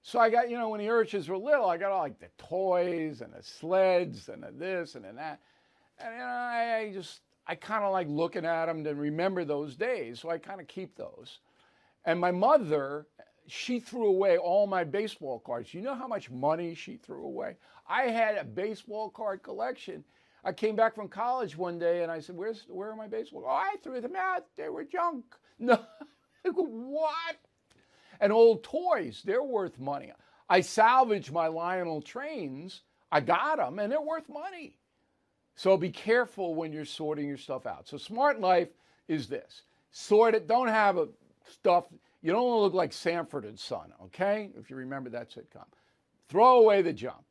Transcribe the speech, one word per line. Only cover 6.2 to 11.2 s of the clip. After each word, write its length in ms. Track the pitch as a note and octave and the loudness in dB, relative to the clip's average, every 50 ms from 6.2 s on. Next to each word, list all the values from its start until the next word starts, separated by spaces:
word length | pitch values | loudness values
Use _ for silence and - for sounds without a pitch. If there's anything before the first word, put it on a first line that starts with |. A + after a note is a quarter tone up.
| B3 | -10
I, 520 | B3 B3 A#3+ B3 A#3+ A#3+ A#3 A#3 A#3 A3+ | -8 -8 -6 -6 -4 -2 -2 -2 0 -2
I 160 | A3 A3 G#3+ | -4 -4 -6
just, 280 | F#3+ G3 E3+ - - - _ _ _ _ _ | -8 -10 -12 -12 -16 -20 _ _ _ _ _
I 80 | - E3+ | -10 -10
kinda 340 | D#3+ - - G#3+ A3 G3+ G3 | -10 -6 -4 -2 0 0 0
like 200 | F#3+ F#3 F3+ D3 | 0 0 0 -2
looking 360 | D3 D3+ E3 E3+ - F3+ D#3 | -2 -2 -2 -2 -2 -4 -2
at 240 | E3 E3 D#3+ E3 E3 | -2 0 0 0 -2
'em 160 | E3 D#3+ D3+ | -2 -4 -4
to 100 | D3+ D3 | -4 -4
remember 500 | C#3+ D3 D3 D3+ D#3+ F3 F#3+ F#3+ F3+ E3+ | -2 -4 -2 -2 0 0 0 0 -2 -2
those 320 | D3 D3+ C#3+ D3+ D3+ B2+ | -2 -2 -2 -2 -6 -6
days. 440 | D3 G#3+ B3 B3+ G#3 C#3 A2+ A#2+ A#2 | -4 -4 -2 -2 -4 -6 -8 -10 -10
So 100 | - D#3+ | -6 -6
I 80 | E3+ E3 | -6 -6
kinda 260 | - - G3 F#3+ D#3 | -6 -12 -14 -14 -14
keep 300 | - - F#3 F#3 - _ | -12 -12 -12 -12 -12 _
those. 420 | - - - - - | -14 -14 -14 -14 -18